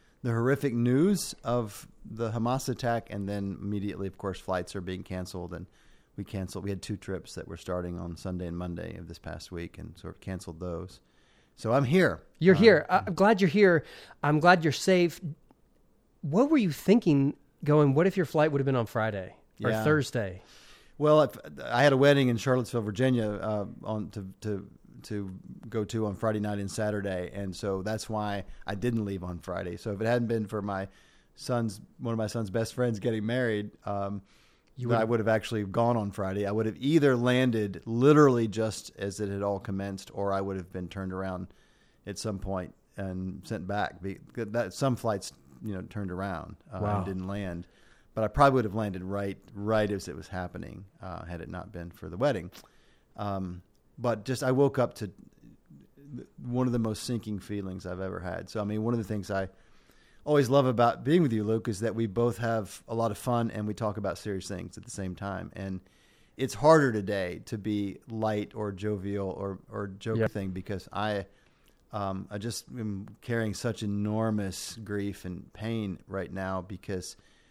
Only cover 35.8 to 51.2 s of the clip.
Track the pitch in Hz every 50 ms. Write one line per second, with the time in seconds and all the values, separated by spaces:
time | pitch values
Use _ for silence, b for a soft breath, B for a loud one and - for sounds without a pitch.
35.8 | 117 120 120 113 104 98 90 - 98 95 95 101 101 98 107 110 110 110 90 73
36.8 | 127 139 160 165 143 139 127 117 120 123 123 127 131 127 113 110 104 98 95 -
37.8 | - 113 113 117 127 147 147 151 147 139 123 120 113 107 92 110 110 110 - -
38.8 | - - - - 98 101 92 107 107 98 98 98 101 101 101 95 - - 98 98
39.8 | 98 101 98 92 - - - 104 101 101 98 98 98 98 95 95 87 - - 92
40.8 | 90 87 - 98 95 92 92 92 95 95 92 90 92 - b b b b b b
41.8 | b b b b b 104 95 - - 113 101 90 - 98 98 92 90 - - _
42.8 | _ _ - - 98 95 92 92 92 95 82 - - - 113 98 90 92 101 104
43.8 | 95 - - 87 90 98 98 - - - - 120 113 104 107 120 110 92 - -
44.8 | 143 135 123 - - 117 104 95 - - - - - - - - 95 107 98 92
45.8 | - - - 107 101 90 90 90 98 101 87 78 73 85 87 - _ - 120 92
46.8 | 101 104 104 98 87 98 95 92 92 95 101 104 101 90 87 87 85 b b b
47.8 | b b b b b b b 113 110 104 - 143 143 139 131 131 110 101 95 110
48.8 | 107 101 92 92 92 95 98 101 101 101 95 - - - - 101 101 107 110 107
49.8 | 107 104 104 95 - 92 73 82 - - 95 92 90 87 - 90 87 - - -
50.8 | 98 95 _ - - 92 87 82